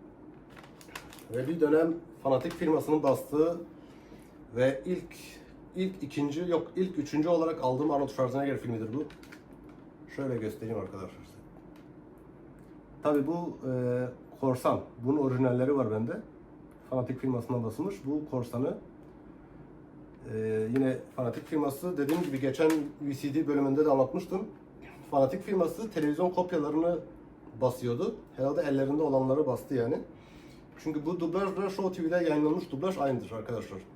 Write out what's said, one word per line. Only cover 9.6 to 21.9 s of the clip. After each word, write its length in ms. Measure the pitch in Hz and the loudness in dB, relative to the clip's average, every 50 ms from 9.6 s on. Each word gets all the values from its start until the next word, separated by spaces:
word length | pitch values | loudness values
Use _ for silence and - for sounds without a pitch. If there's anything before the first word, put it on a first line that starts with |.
| - - - - - - - - - - - | -20 -20 -20 -20 -20 -20 -20 -20 -18 -12 -8
Şöyle 220 | - 139 135 123 110 | -6 -4 -2 -2 -2
göstereyim 420 | 107 107 - - 113 110 113 101 | -2 -4 -4 -6 -6 -4 -4 -4
arkadaşlar 400 | 95 92 98 95 95 - - - - | -4 -6 -8 -10 -10 -12 -12 -14 -18
size. 120 | - - - - - - - - - - - - - - - - - - - - - - - - - - - - - - - - - - - - | -20 -20 -20 -20 -20 -20 -20 -20 -20 -20 -20 -20 -20 -20 -20 -20 -20 -20 -20 -20 -20 -20 -20 -20 -20 -20 -20 -20 -20 -20 -20 -20 -20 -14 -4 0
Tabii 240 | 151 151 143 135 147 | 2 2 2 2 0
bu, 300 | 165 175 170 156 117 - - 131 | -2 -2 -4 -6 -8 -8 -6 -4
e, 20 | 127 127 123 123 123 123 123 123 - - - - - - | -2 -2 0 0 0 0 -2 -4 -6 -10 -16 -20 -8 -2
korsan. 380 | - 131 123 - - 160 123 - - - - - 117 | 0 0 2 2 2 2 2 2 -2 -6 -12 -4 0
Bunun 120 | 127 143 151 | 2 2 4
orijinalleri 600 | 139 131 127 123 135 127 123 123 127 135 147 135 | 2 2 2 4 4 4 4 4 4 4 4 2
var 140 | 123 107 | 2 2
bende. 300 | - 107 113 135 170 - - - - - - - - - - - - - - - | 0 0 -2 -2 -4 -6 -10 -12 -16 -20 -20 -20 -20 -20 -20 -20 -20 -20 -10 -4
Fanatik 300 | 131 127 120 - 131 - | -2 -2 -2 -2 -4 -2
firmasından 440 | - 135 127 120 113 - 127 120 113 | -2 0 0 0 0 -2 -2 0 0
basılmış. 320 | 110 107 - 160 196 196 - - | -2 -2 -2 -4 -4 -4 -6 -4
Bu 240 | 135 147 151 147 - | -2 -2 -2 -2 -2
korsanı. 460 | - 127 117 - - 120 131 160 208 - - - - - - - - - - - - - - - - - - - - - - - - - - - - - - 123 113 | -2 -4 -2 -2 -2 -2 0 -2 -2 -4 -8 -16 -20 -20 -20 -20 -20 -20 -20 -20 -20 -20 -20 -20 -20 -20 -20 -20 -20 -20 -20 -20 -20 -20 -20 -20 -20 -18 -12 -8 -4
E, 340 | 110 110 110 110 107 110 113 120 | -2 -2 0 0 0 0 2 2
yine 240 | 135 135 131 127 - - - - | 2 2 2 0 -2 -4 -8 -6
Fanatik 300 | - 127 120 - - - | -4 -2 -2 -2 -4 -6
firması, 520 | - 160 151 147 143 131 - 180 180 | -2 0 0 0 0 -2 -4 -4 -4